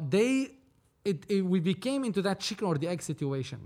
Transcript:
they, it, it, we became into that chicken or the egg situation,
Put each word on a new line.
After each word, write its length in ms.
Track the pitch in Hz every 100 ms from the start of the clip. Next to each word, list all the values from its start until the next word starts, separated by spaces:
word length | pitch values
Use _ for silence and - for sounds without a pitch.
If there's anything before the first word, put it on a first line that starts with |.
they, 480 | 147 190 240 262 269 - _ _ _ _
it, 200 | 202 165 -
it, 140 | 196
we 180 | 180 185
became 440 | 165 190 247 277
into 180 | 247 196
that 180 | 190 185
chicken 260 | - 220 196
or 100 | 151
the 120 | 165
egg 140 | 180
situation, 580 | - 147 139 135 131 117